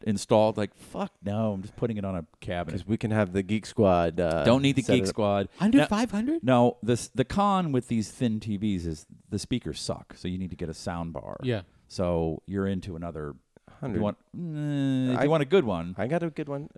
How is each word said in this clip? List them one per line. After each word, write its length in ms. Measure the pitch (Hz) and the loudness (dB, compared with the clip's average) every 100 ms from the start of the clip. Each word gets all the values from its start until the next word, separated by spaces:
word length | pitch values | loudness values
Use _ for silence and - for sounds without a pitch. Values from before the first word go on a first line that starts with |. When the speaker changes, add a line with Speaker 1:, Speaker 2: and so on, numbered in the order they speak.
| - | -4
Speaker 1:
install 460 | 101 - 110 107 | -4 2 4 4
it?" 60 | 107 | 2
Like, 180 | 101 - | -4 -6
"Fuck 360 | - - 196 - | -12 -6 -6 -6
no, 300 | 98 104 110 | -4 -2 -2
I'm 100 | 101 | -2
just 120 | 98 - | -8 -6
putting 220 | 120 107 | -4 -4
it 80 | 98 | -4
on 100 | 92 | -6
a 100 | 80 _ | -8 _
cabinet." 380 | - 90 80 95 | -6 -6 -4 -6
Speaker 2:
'Cause 100 | 90 | -2
we 100 | 104 | -2
can 120 | 113 | 2
have 240 | 110 101 | 2 2
the 80 | 95 | 0
Geek 240 | 92 107 - | 0 -2 -2
Squad, 540 | - 101 87 85 80 | 4 6 6 4 2
uh, 240 | 87 80 | 2 2
Speaker 1:
Don't 180 | 76 127 | 4 4
need 140 | 139 135 | 4 2
the 80 | |
Speaker 2:
set 100 | 120 | 2
Speaker 1:
Geek 100 | 127 | 2
Speaker 2:
it 40 | 95 | 2
up. 20 | |
Speaker 1:
Squad. 400 | - 104 101 98 - | 0 2 2 -2 0
Speaker 3:
Under 200 | 208 269 | 4 6
Speaker 1:
Now, 80 | - | 4
Speaker 3:
five 240 | 208 233 | 2 0
hundred? 320 | 202 240 330 | -2 -2 0
Speaker 1:
no, 340 | 196 123 120 - | 4 6 4 2
this, 240 | 107 120 - - | -2 -2 -2 -2
the 100 | 131 | 0
con 460 | - 202 190 175 | 2 2 2 0
with 160 | 131 - | -2 0
these 240 | 117 104 | -2 -2
thin 280 | - 123 110 | -2 -2 -2
T 180 | 104 101 | -4 -2
Vs 280 | 107 95 85 | 0 0 -2
is 200 | 78 - - _ | -6 -10 -20 _
the 100 | 104 | -8
speakers 420 | - 123 80 - | -4 -4 -4 -8
suck, 320 | - - - - | -8 -8 -10 -10
so 120 | 95 | -8
you 100 | 92 | -6
need 140 | 92 | -6
to 40 | - | -8
get 140 | 82 | -8
a 40 | 80 | -8
sound 380 | - 85 85 | -8 -6 -6
bar. 240 | 78 50 50 | -8 -12 -8
Speaker 3:
Yeah. 200 | 127 113 87 _ _ | -4 -4 -6 _ _
Speaker 1:
So 560 | - 90 85 82 78 - | -2 0 2 0 -2 -4
you're 220 | 98 98 | -2 0
into 280 | 95 104 82 | -2 -6 -8
another 400 | 85 78 76 69 _ _ _ - | -10 -8 -10 -12 _ _ _ -12
Speaker 2:
Hundred. 160 | 139 107 | -6 -2
Speaker 1:
You 60 | |
want, 140 | 104 - _ - | -2 -4 _ -12
mm, 760 | 170 151 147 143 135 131 127 | -8 -6 -2 0 0 2 0
if 60 | 123 | 2
Speaker 2:
I 40 | |
Speaker 1:
you 60 | 139 | 2
want 120 | 160 | 2
a 40 | 139 | 4
good 180 | 190 127 | 2 2
one. 300 | 87 85 92 | -2 -4 -4
Speaker 2:
I 100 | 110 | -2
got 140 | 165 | -2
a 60 | 165 | -2
good 180 | 151 175 | -6 -8
one. 220 | 139 151 | -8 -10